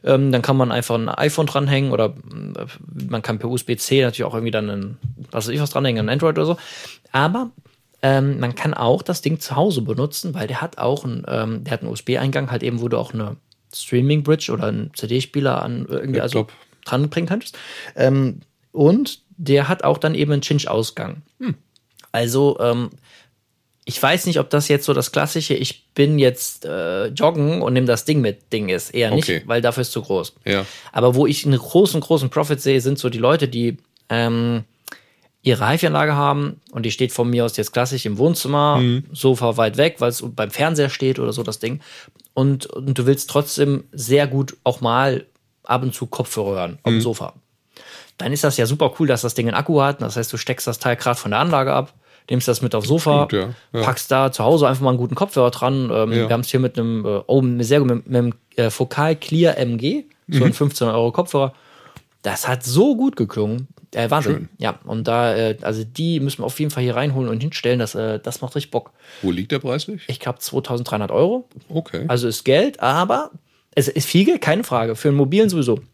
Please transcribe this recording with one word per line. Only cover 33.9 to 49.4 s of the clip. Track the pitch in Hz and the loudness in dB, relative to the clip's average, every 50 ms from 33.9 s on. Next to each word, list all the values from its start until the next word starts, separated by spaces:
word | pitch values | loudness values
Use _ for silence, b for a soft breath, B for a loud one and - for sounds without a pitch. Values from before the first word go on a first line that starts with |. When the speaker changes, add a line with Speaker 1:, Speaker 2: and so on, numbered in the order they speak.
| _ _ _ _ | _ _ _ _
Speaker 1:
ähm, | 117 117 117 117 117 117 117 120 120 110 104 _ _ _ B B B B B B B B B B _ _ | 0 0 2 2 0 0 0 0 0 -2 -4 _ _ _ B B B B B B B B B B _ _
ihre | _ 127 120 131 107 113 | _ 0 2 2 2 2
HiFi-Anlage | 147 170 175 160 151 147 147 151 147 | 2 2 2 2 2 2 2 2 2
haben | 143 143 143 143 143 143 143 - - _ _ | 2 2 2 2 0 -2 -4 -6 -12 _ _
und | - 117 113 | -10 -6 -4
die | 113 | -4
steht | 104 - 127 123 | -2 -2 -2 -2
von | - - 120 120 | 0 -2 0 0
mir | 120 120 117 | 2 0 0
aus | 113 - | 0 -2
jetzt | - 107 - | -4 -6 -2
klassisch | - 123 123 123 131 123 - | -2 -2 -2 -2 -4 -4 -4
im | 110 104 101 | -4 0 2
Wohnzimmer, | 131 165 170 - - 135 143 147 147 147 147 | 2 2 2 0 -2 0 2 2 4 4 4
Speaker 2:
Mhm. | 131 127 120 120 131 143 - | 4 4 2 2 0 -4 -8
Speaker 1:
Sofa | - - - 131 127 113 123 117 107 | -10 0 2 2 2 4 2 0 2
weit | 110 113 110 110 | 2 0 2 4
weg, | 135 147 170 - - | 2 2 2 2 0
weil | 120 120 | 0 0
es | 120 - - | 0 -2 -10
beim | 123 - - 110 101 | -8 -6 -6 -6 -6
Fernseher | - - 143 160 165 147 143 135 | -2 -2 0 0 2 2 0 0
steht | - - 135 131 131 131 | 0 -2 0 0 0 0
oder | 127 120 | -2 -4
so | 107 117 | -4 -4
das | 113 110 110 - | -6 -6 -6 -6
Ding. | - 117 135 147 B B B B B B B _ _ _ _ | -6 -6 -6 -6 B B B B B B B _ _ _ _
Und, | 135 131 139 139 131 - | 0 2 2 2 0 -4
und | - - - 135 135 131 | -10 -10 -6 -4 -2 -2
du | 127 120 | 2 4
willst | 131 139 135 - - | 2 2 2 -2 -2
trotzdem | - 143 147 - - 143 143 143 139 135 - _ | 0 0 0 0 0 0 2 2 2 -2 -4 _
sehr | - 143 117 113 135 147 143 135 | -12 -10 0 2 4 4 4 2
gut | 131 139 135 135 - _ | 0 -2 -2 -2 -6 _
auch | _ 131 120 - | _ -2 -2 0
mal | - 117 117 123 135 139 131 - - _ _ _ _ _ _ _ _ | -2 0 2 2 2 2 0 -2 -6 _ _ _ _ _ _ _ _
ab | - 120 127 | -2 0 0
und | 127 127 - | 0 -4 -4
zu | - 123 | -6 -8
Kopfhörer | 113 - - 117 - - - 101 98 | -8 -4 -6 -6 -4 -4 -4 -2 -2
hören | 98 95 90 87 85 - _ | -2 -2 -4 -6 -8 -4 _
auf | 117 | 0
dem | 117 | 2
Speaker 2:
Mhm. | 110 | 2
Speaker 1:
Sofa. | 113 120 110 - - - _ - _ _ _ _ _ B B B B B B B B B B - | 2 0 -4 -4 -8 -12 _ -18 _ _ _ _ _ B B B B B B B B B B -6
Dann | - - | -4 -4
ist | 143 143 - | -2 2 2
das | 147 131 | 2 2
ja | - 117 | 2 2
super | 110 139 151 160 127 - - | 0 2 2 2 0 2 2
cool, | 165 139 | 2 2
dass | 127 113 | 2 0
das | - 117 - | 0 -2 -2
Ding | - | 0